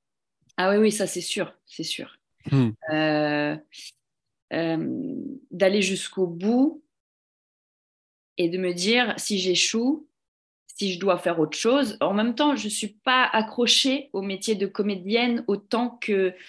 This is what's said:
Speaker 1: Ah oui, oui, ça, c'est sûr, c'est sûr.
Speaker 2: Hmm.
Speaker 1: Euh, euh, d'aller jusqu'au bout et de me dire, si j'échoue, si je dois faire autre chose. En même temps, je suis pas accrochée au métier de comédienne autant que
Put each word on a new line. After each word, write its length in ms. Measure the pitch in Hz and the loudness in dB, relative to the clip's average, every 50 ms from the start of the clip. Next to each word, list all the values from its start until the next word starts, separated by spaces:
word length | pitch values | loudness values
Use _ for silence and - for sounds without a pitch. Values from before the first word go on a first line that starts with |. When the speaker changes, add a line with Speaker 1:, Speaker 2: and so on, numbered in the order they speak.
| _ _ _ _ _ _ _ _ _ _ _ | _ _ _ _ _ _ _ _ _ _ _
Speaker 1:
Ah 140 | - 180 190 | 0 2 4
oui, 60 | 202 | 4
oui, 160 | 208 220 214 | 6 4 4
ça, 140 | 208 214 196 | 4 2 -2
c'est 140 | 170 - 175 | -2 -4 -6
sûr, 320 | 170 - - 208 175 - - _ _ | -6 -6 -4 -4 -4 -6 -8 _ _
c'est 160 | _ - - | _ -12 -10
sûr. 340 | 160 - - - - - - _ _ _ _ _ _ - | -8 -8 -8 -8 -10 -14 -18 _ _ _ _ _ _ 0
Speaker 2:
Hmm. 200 | 139 139 123 113 110 - - 156 | 2 2 2 2 0 -4 -6 -4
Speaker 1:
Euh, 640 | 156 156 156 156 151 151 151 147 147 147 147 147 151 156 - _ - - - - - _ _ _ _ _ _ _ _ _ _ _ | -2 0 2 2 2 2 0 0 0 0 0 -2 -4 -6 -10 _ -20 -20 -20 -20 -20 _ _ _ _ _ _ _ _ _ _ _
euh, 640 | - 160 165 165 165 160 160 131 127 - - - 87 87 - - - - - _ | -4 -2 -2 0 -2 -2 -2 -4 -4 -6 -6 -6 -8 -8 -10 -10 -12 -14 -16 _
d'aller 320 | - 170 190 190 196 208 | -2 2 2 4 4 4
jusqu'au 440 | 196 185 190 175 - - - 196 185 | 2 0 -2 -4 -6 -8 -2 -2 -2
bout 580 | 170 170 170 185 214 240 247 269 311 311 - _ _ _ _ _ _ _ _ _ _ _ _ _ _ _ _ _ _ _ _ _ _ _ _ _ _ _ _ _ _ _ | -2 -2 -2 0 2 4 4 4 2 0 -4 _ _ _ _ _ _ _ _ _ _ _ _ _ _ _ _ _ _ _ _ _ _ _ _ _ _ _ _ _ _ _
et 120 | - 180 170 | -2 -2 -2
de 100 | 175 185 | 0 -2
me 140 | 185 180 | -2 -4
dire, 420 | 175 175 180 208 233 247 247 214 - | -4 -2 0 2 2 2 2 0 -2
si 220 | - - - 214 190 | -4 -4 -2 -2 -2
j'échoue, 680 | 180 185 175 175 - - - 226 233 262 311 311 - _ _ _ _ _ _ _ _ _ _ _ _ | 0 0 2 2 0 0 0 0 0 0 0 -2 -4 _ _ _ _ _ _ _ _ _ _ _ _
si 260 | _ - - 202 196 | _ -8 -6 -4 -4
je 80 | 180 175 | -4 0
dois 180 | 196 196 175 175 | 0 0 0 2
faire 200 | - 180 170 165 | 2 0 2 2
autre 160 | 156 151 - | 0 0 -2
chose. 400 | - - 226 254 285 262 214 - - | -2 2 2 4 4 2 0 0 -2
En 140 | 139 175 196 | 0 0 2
même 200 | 208 214 240 233 | 2 0 0 2
temps, 220 | - 294 294 277 | 2 2 2 2
je 120 | 214 208 208 | 0 -2 -6
suis 300 | 208 - 220 202 - _ _ | -6 -6 -6 -8 -10 _ _
pas 200 | 254 254 254 247 | 2 4 4 4
accrochée 840 | - - 220 214 214 - - 240 220 - - - 269 262 285 - - | 4 2 0 0 0 0 0 2 4 4 4 4 2 0 0 -4 -6
au 100 | - 196 | -8 -6
métier 320 | 190 202 190 190 - 226 220 | -4 -4 -6 -6 -2 -2 -2
de 120 | 185 202 | -2 -2
comédienne 800 | 196 - - 202 208 202 185 175 196 220 233 240 247 233 233 233 | -4 -2 -2 -2 -2 -2 -4 -4 0 0 2 2 2 0 0 0
autant 440 | - 202 202 - _ - 226 247 240 | -2 -2 -2 -2 _ -2 -2 -2 -2
que 440 | 240 - - - 202 190 190 180 185 - - | -6 -8 -4 0 0 2 2 0 -2 -6 -16